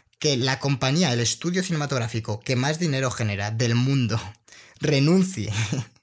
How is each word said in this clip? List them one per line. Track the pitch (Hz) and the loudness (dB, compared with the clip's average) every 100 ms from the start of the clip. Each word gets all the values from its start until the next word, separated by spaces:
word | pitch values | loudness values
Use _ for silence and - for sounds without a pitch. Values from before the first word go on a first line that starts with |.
| - - | -20 -4
que | 151 131 | 0 0
la | 131 131 | 0 0
compañía, | 139 135 131 151 170 | 0 0 2 2 2
el | 120 | 2
estudio | 117 - 165 180 | 0 -2 -4 -2
cinematográfico | 185 160 143 131 117 113 113 107 | -2 -2 -2 -2 -2 -4 -4 -6
que | - 123 | -2 0
más | 135 156 | 0 0
dinero | 170 135 131 | 0 0 -2
genera | 123 107 98 104 | -2 -2 -2 -4
del | 110 123 | 0 2
mundo | 117 131 139 117 110 98 - - | 2 2 2 2 -2 -4 -16 -20
<laughs> | - - - | -20 -20 -6
renuncie. | 147 143 143 190 185 - 107 104 | 0 4 4 4 2 0 -4 -2
<laughs> | 107 127 - _ | -2 -4 -6 _